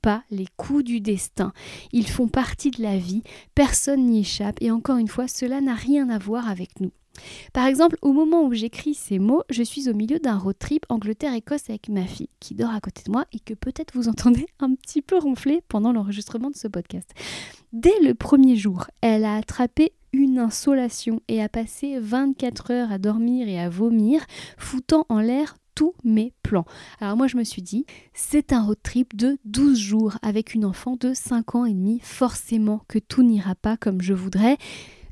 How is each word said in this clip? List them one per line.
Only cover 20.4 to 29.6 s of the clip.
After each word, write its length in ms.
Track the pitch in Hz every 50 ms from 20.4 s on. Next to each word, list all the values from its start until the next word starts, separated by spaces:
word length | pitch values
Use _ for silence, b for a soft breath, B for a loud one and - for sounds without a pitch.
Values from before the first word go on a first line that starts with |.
| 233 226 - - - 285 277 262 247 233 - - - 226 226 226 - -
et 120 | 226 220
a 60 | 214
passé 520 | 214 - 233 226 214 - - 277 285 277 254
vingt-quatre 720 | 220 208 240 262 277 277 262 - 262 240 240 - - -
heures 200 | 240 247 240 220
à 60 | 202
dormir 500 | 190 196 208 214 226 226 240 247 254 240
et 140 | 208 185 170
à 80 | 175 175
vomir, 560 | 170 185 226 233 233 220 208 226 294 311 - B B B B B B
foutant 480 | B - - - 254 - - 320 311 311
en 120 | - 226 214
l'air 360 | 214 233 247 277 302 - - _ _ _ -
tous 200 | - 311 349 359 _ -
mes 300 | 226 220 214 220 254 - _ -
plans. 220 | - 208 180 170 B B B B B B B
Alors 160 | 214 202 208
moi, 120 | 233 269
je 100 | 262 -
me 80 | 240 226
suis 160 | - - 196
dit, 240 | 180 - 196 240 294 B B B B B B
c'est 380 | - - - - 302 - -
un 100 | 277 233
road 180 | 214 208 214 - -
trip 320 | - - 247 254 - 220
de 220 | 202 240 262 277 - -
douze 340 | 208 208 247